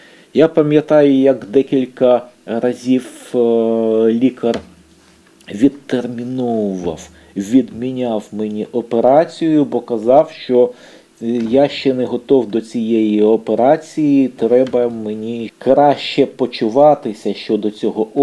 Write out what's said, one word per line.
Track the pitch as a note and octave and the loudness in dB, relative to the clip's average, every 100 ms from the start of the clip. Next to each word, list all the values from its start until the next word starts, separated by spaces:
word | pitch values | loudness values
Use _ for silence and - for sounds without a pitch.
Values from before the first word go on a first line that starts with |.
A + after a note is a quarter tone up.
| - - _ | -20 -20 _
Я | A#2 D#3+ | 0 2
пам'ятаю, | E3 D3+ D3+ D3 D3+ C#3+ | 2 2 2 2 4 4
як | C3+ C3+ B2 G2 | 4 2 0 0
декілька | C#3 C3+ C#3 B2+ - B2+ A#2+ - _ - | 0 0 0 -2 0 2 2 0 _ -8
разів, | A2+ B2 A#2+ B2 B2+ B2 - - | -4 -4 -4 -2 -2 -2 -14 -6
е, | B2 A#2 A#2 A2+ A2+ A2+ A2 A2+ | -2 2 2 0 0 0 2 2
лікар | A2+ B2+ B2 A#2 A#2 - - _ _ _ _ _ _ - | 2 0 0 -4 -4 -8 -20 _ _ _ _ _ _ -16
відтерміновував, | G2+ C#3 C#3 - B2+ A#2+ A#2+ A#2+ C3 B2 A2+ G#2 F#2+ F2 D#2 - - - - | 0 0 0 -6 -6 -6 -8 -8 -6 -4 -2 -2 -4 -6 -10 -14 -20 -14 -10
відміняв | G2 B2+ A#2 A2 B2+ B2+ B2 A2 - | 0 0 0 -4 -8 -6 -4 -4 -6
мені | G#2 G#2+ G#2+ - | -8 -8 -6 -6
операцію, | B2 A2 A#2 A#2+ C#3+ E3+ - E3 D3+ | -8 -4 0 4 4 2 -2 0 0
бо | C3 A#2+ | 0 -2
казав, | - A#2 A2 C#3 D#3 - | -4 -4 2 4 2 -4
що, | - B2 B2 - - - _ _ | -2 2 2 -2 -20 -20 _ _
е, | A#2 A#2+ A2+ | -6 -4 0
я | C3 C#3+ | 0 0
ще | - C#3 | 0 -2
не | B2+ | -2
готов | A#2+ A#2+ - C3+ G#2+ | -4 -6 0 0 2
до | A2 | -4
цієї | A2 A#2+ A2 A2+ A2 G#2 | -6 -6 -2 0 0 2
операції, | G#2+ A2 - A2 B2 D#3 - - D3+ C#3 C3 | 2 2 0 0 2 0 -2 -4 0 2 0
треба | - A2+ B2 B2+ B2 A#2+ | -2 0 2 2 0 -2
мені | A2+ G#2+ G#2+ A2 A#2 A2 - | -4 -8 -8 -8 -8 -10 -6
краще | B2 C#3 C#3+ C3+ - - C3 | 0 4 4 2 -2 -2 -2
почуватися | - B2 - A2+ B2 D3+ C#3+ A#2 G#2 G#2 | -2 -6 -4 -2 4 4 2 -2 -8 -8
щодо | F#2+ - G#2+ G#2+ | -8 -4 -4 -2
цього | G#2 A2 G#2+ G#2+ C#3+ | -4 -4 -4 -4 2